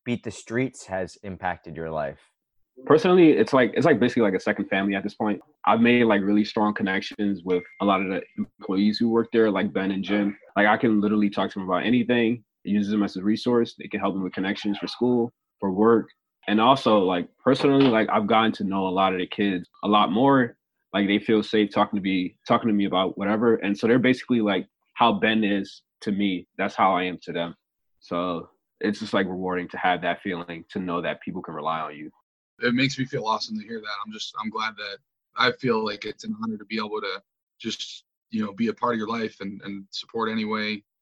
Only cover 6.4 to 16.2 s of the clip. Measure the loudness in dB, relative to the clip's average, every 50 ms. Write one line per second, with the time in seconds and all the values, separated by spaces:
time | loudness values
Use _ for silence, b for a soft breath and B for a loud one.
6.4 | 2 0 0 0 0 0 0 -2 -2 -2 -2 -4 -6 -8 -6 -4 -4 -2 -4 -4
7.4 | -2 -2 -2 -2 -2 -6 -6 -2 0 2 2 0 0 -2 -4 -6 -8 -8 _ -8
8.4 | -8 -8 _ -12 -6 -2 0 2 2 2 2 0 0 2 2 2 0 2 2 4
9.4 | 4 4 2 0 -2 -2 -2 -2 -2 -2 -4 -4 -2 -2 0 0 0 -2 -4 -8
10.4 | -12 -4 0 2 4 4 4 4 2 2 2 2 2 2 2 2 0 0 0 -2
11.4 | -4 -4 -4 -6 -4 -2 -2 0 2 2 2 2 2 2 2 2 2 0 -2 -4
12.4 | _ _ _ _ -6 -2 -2 0 0 0 0 0 0 -2 -2 -2 0 0 0 0
13.4 | 0 0 2 2 0 -2 -6 -14 -12 -10 -6 -4 -4 -4 -2 -4 -6 -6 -4 -4
14.4 | -2 -2 -4 -4 -4 -6 -6 -4 -6 -8 -4 -2 0 0 2 0 0 -2 -6 _
15.4 | _ _ _ -6 -4 -2 2 4 6 6 6 4 2 -2 _ _